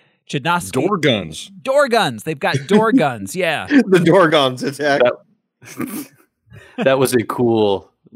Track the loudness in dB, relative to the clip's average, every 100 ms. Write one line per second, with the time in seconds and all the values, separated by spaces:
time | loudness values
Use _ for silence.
0 | _ _ -8 -6 -2 -2 -2 -2 -2 0
1 | 0 0 -4 -12 -18 -12 -2 0 2 0
2 | 0 -4 -8 -6 -4 -4 0 2 4 2
3 | 2 -2 -8 -4 -2 -2 0 2 4 2
4 | 4 4 4 2 0 -2 -8 -4 0 2
5 | 2 0 _ _ _ _ -18 -12 -10 -10
6 | -14 _ _ _ _ -20 -16 -4 0 2
7 | 2 0 -2 -2 0 2 2 0 -6 _
8 | _